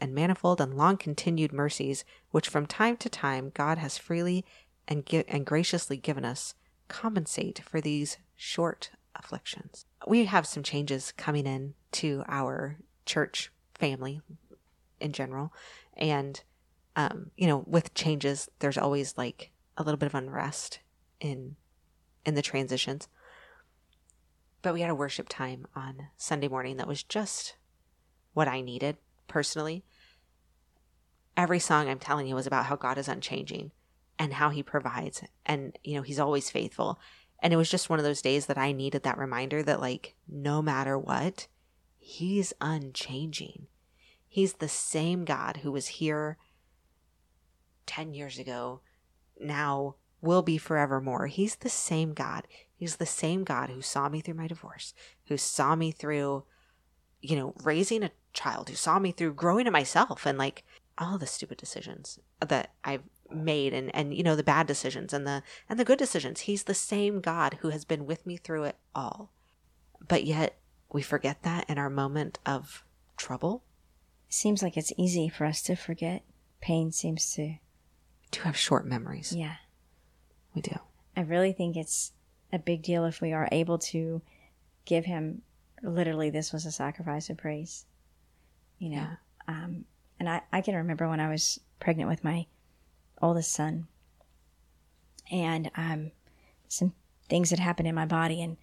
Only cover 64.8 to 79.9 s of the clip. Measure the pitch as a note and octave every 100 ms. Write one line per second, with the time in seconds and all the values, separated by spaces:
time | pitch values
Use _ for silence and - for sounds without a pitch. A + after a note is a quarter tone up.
64.8 | C3 B2+ - C#3+ C#3 C#3 - - - A3+
65.8 | A#3+ C#4 C#4 E3+ C3+ - - G3+ - G3
66.8 | - G3+ G#3 G3+ F3 E3 C#3+ D3+ D#3+ D3+
67.8 | - D#3 C#3+ E3 F#3 F3 - D#3+ D3 -
68.8 | _ - C3 - G#3 _ _ _ _ _
69.8 | _ - - E3+ C#3+ D#3 D#3+ - _ _
70.8 | _ C#3+ C#3 D3 C3+ D3 E3+ E3+ - C#3+
71.8 | C#3+ C#3 C#3 D3 - - - C3+ C#3+ -
72.8 | - _ _ - - B2+ D#3+ B3 - _
73.8 | _ _ _ _ _ - G#3 G3+ F3+ E3
74.8 | D#3 - F3+ F3 D#3+ - D3+ D#3 - F3+
75.8 | - E3 E3+ F#3 - _ _ _ - E3
76.8 | D#3+ - E3 D#3+ - - D3+ D#3 _ _
77.8 | _ _ _ _ _ - E3 C#3 - C#3+
78.8 | - A#2+ A2+ - - E3+ D3+ D#3+ - _
79.8 | _